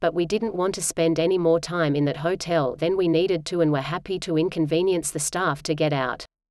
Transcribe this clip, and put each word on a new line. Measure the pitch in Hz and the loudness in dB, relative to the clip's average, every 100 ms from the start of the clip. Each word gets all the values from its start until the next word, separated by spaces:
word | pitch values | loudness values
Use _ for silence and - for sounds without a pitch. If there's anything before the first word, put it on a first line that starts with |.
but | 170 | -2
we | 165 170 | 0 0
didn't | 208 226 | 0 -2
want | 190 185 196 | -2 -2 -2
to | |
spend | 165 - 165 160 | -4 0 2 2
any | 165 185 | 2 2
more | 170 165 | 4 2
time | 160 175 160 147 | 2 0 2 2
in | |
that | 143 139 | 0 0
hotel | 156 185 - 170 135 123 | -2 -2 0 0 0 0
than | 165 190 | 0 2
we | 180 | 2
needed | 160 185 180 151 | 2 2 0 -2
to | 175 | 0
and | 160 | 2
were | 147 | 2
happy | 131 175 - 185 | -2 -6 -6 -6
to | 156 160 | -2 0
inconvenience | 170 180 156 160 185 180 151 | 0 0 0 2 2 0 -2
the | 160 | -4
staff | - 180 180 143 | -4 -2 -2 -2
to | - | -4
get | 156 156 | -2 0
out. | 143 127 - - _ _ | 0 -2 -6 -12 _ _